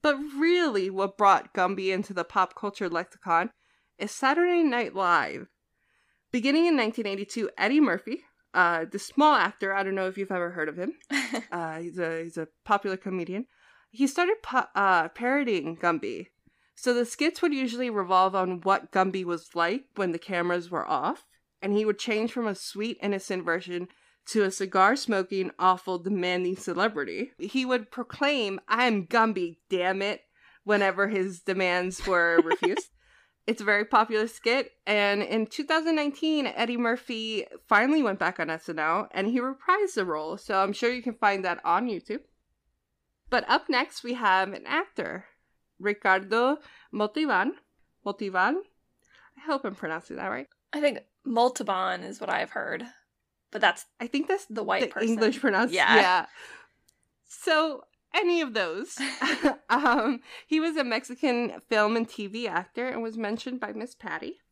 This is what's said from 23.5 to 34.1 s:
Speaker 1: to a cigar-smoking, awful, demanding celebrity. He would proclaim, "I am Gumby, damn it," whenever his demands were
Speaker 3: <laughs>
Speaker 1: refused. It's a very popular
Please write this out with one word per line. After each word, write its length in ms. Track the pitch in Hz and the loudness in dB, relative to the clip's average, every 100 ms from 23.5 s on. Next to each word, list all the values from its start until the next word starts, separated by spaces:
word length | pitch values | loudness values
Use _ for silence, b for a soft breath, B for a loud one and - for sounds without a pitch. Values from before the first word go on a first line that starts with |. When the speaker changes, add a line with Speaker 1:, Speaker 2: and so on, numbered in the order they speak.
| 170 180 175 180 b b b - | -2 -2 -8 -8 b b b -4
Speaker 1:
to 160 | 220 | 0
a 80 | 196 | 2
cigar-smoking, 1000 | 190 190 190 190 240 - 202 190 190 185 - | 0 -2 4 4 4 0 -2 0 -2 -4 2
awful, 420 | 185 180 - 180 | 2 2 0 -4
demanding 580 | 175 202 180 180 180 185 | -2 -2 0 0 0 -4
celebrity. 720 | - 170 214 208 123 85 - - | -4 0 0 0 -6 -6 -8 -8
He 260 | 170 262 254 | -6 -4 0
would 260 | 247 214 | -2 -4
proclaim, 680 | - 240 - 285 294 208 196 - | -10 -10 -2 0 0 -2 -6 -2
"I 180 | 220 247 | 2 2
am 200 | 208 175 | 2 2
Gumby, 500 | 240 226 190 170 165 _ | 2 4 2 -4 -6 _
damn 320 | 185 180 190 | 0 0 0
it," 200 | 196 208 _ b b b - | -2 -4 _ b b b 0
whenever 420 | 208 196 185 202 | 4 4 2 0
his 320 | 208 190 175 | 2 -2 -4
demands 680 | - 190 185 180 180 180 - | -4 0 2 2 0 -4 0
were 360 | 175 170 170 | 4 6 4
Speaker 3:
<laughs> 20 | |
Speaker 1:
refused. 460 | 165 359 - - - _ b b b b - | 4 2 0 0 -8 _ b b b b -4
It's 140 | 220 | -2
a 40 | 208 | 2
very 200 | 202 208 | 2 4
popular 420 | 208 226 | 4 4